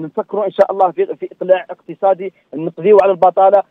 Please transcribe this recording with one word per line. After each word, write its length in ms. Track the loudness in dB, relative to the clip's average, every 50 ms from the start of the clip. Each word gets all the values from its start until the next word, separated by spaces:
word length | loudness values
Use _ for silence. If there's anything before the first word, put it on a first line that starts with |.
| -12
نفكروا 420 | -10 -8 -10 -10 _ -6 -6 -6
ان 40 | -4
شاء 220 | -2 -2 -2 0 0
الله 180 | -2 -2 -2
في، 160 | -2 -4 -6
في 220 | -6 -6 -12 -12 -14 -12
اقلاع 340 | -8 -2 -2 -2 -2 -2 -10
اقتصادي، 640 | -18 _ _ -18 -12 -4 -2 -2 -2 -2 -6 -14 _ _ _ _ -12
نقضيو 440 | -10 -10 -10 -8 -4 0 4 4 4 4
على 100 | 4 2
البطاله، 500 | 2 2 2 2 4 2 4 4 2 0 _